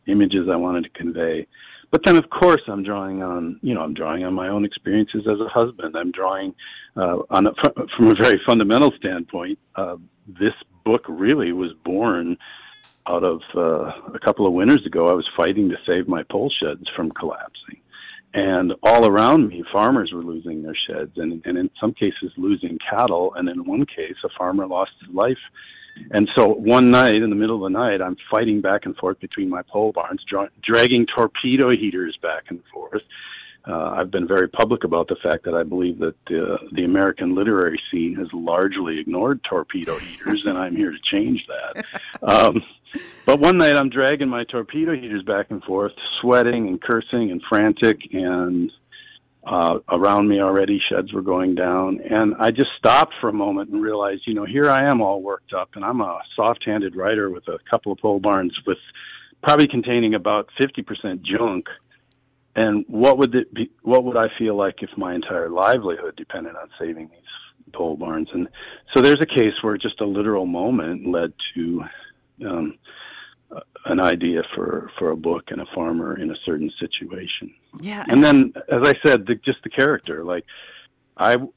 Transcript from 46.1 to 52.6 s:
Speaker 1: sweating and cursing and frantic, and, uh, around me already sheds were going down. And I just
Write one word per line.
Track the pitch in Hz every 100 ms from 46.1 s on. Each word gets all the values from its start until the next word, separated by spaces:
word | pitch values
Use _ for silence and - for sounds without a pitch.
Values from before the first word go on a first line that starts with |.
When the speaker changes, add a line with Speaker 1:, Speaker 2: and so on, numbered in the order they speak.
| -
Speaker 1:
sweating | 120 123 120 120 107
and | 90
cursing | - 113 - 123 110
and | 87 -
frantic, | 107 110 104 113 104 -
and, | 92 90 90 90 87 85 _ _ - - - _ _
uh, | - 90 85 87 -
around | 87 98 101 104
me | 101
already | 98 98 98 98 -
sheds | 95 92
were | 101
going | 95 90 92 90
down. | 90 92 95 92 -
And | 107 107 -
I | 113
just | 113